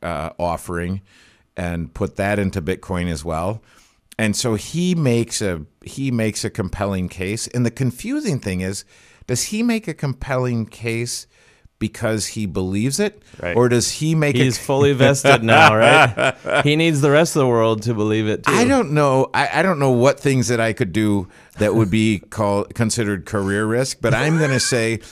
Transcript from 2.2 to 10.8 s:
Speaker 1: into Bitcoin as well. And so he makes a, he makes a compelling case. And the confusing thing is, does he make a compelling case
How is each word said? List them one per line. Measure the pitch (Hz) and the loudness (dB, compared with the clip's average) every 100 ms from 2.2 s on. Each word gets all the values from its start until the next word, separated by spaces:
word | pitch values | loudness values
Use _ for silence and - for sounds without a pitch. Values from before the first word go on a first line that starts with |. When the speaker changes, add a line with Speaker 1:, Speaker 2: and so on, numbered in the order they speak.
| 98 104 | -2 0
Speaker 1:
into | 95 95 | 0 -2
Bitcoin | 82 92 - 90 87 | -4 -6 -4 -4 -4
as | 78 80 | -4 -6
well. | 80 90 110 _ _ _ _ _ - | -4 -4 -6 _ _ _ _ _ -4
And | 110 98 | -2 -2
so | 123 107 | -2 -2
he | - 160 180 | -4 -2 0
makes | 170 139 117 117 - | 0 2 2 0 -4
a, | 101 85 73 _ | -4 -4 -8 _
he | - - 135 | -16 -8 -4
makes | 120 110 101 110 | -2 -2 -4 -6
a | |
compelling | - 92 - 101 95 90 | -6 -6 -4 -4 -2 -4
case. | - 92 113 - | -6 -6 -6 -6
And | 123 120 | -2 -2
the | |
confusing | 117 131 - 220 294 311 135 | 0 -4 -4 -6 -4 -4 -4
thing | 101 92 | -4 -4
is, | 95 101 - _ _ - - | -4 -8 -12 _ _ -14 -6
does | 123 | -4
he | - 214 | -4 -2
make | 240 226 220 | -2 -2 -4
a | |
compelling | 147 143 123 - 131 127 117 107 | -6 -6 -6 -4 -2 -2 -2 -6
case | - | -8